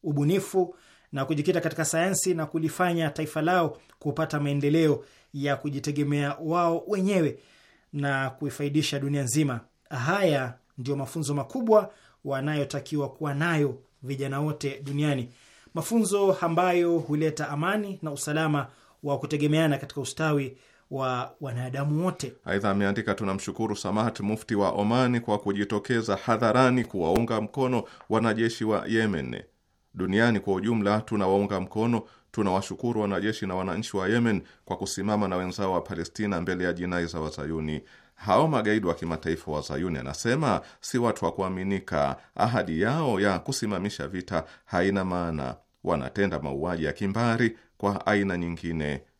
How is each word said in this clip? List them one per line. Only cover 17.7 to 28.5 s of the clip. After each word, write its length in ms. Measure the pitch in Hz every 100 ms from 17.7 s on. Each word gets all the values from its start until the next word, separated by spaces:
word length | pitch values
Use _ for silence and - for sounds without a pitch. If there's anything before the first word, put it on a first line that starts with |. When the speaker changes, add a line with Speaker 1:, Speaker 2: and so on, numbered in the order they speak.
| 214 202 190
Speaker 1:
na 100 | 160
usalama 560 | 143 - 151 143 147 127 - _ _
wa 160 | 147 139
kutegemeana 580 | 143 151 151 156 160 139
katika 240 | 127 -
ustawi 560 | 123 - 160 147 135 127 _ _ _
wa 400 | 135 131 123 127 -
wanadamu 640 | 139 120 127 135 143 151 180
wote." 280 | 180 - - -
Speaker 2:
Aidha 240 | 98 104
ameandika, 460 | 98 101 101 107 98
"Tunamshukuru 600 | 101 95 - - 110 101
Samahat 440 | 101 104 117 113
Mufti 360 | 101 107 - 104
wa 140 | 98
Omani 500 | 98 104 120 127 120
kwa 200 | 117 104
kujitokeza 760 | 101 101 101 104 - 120 110 98
hadharani 720 | - 110 117 117 131 127 113
kuwaunga 560 | 98 80 101 117 110
mkono 420 | 107 - 127 123 - - -
wanajeshi 540 | 107 113 110 113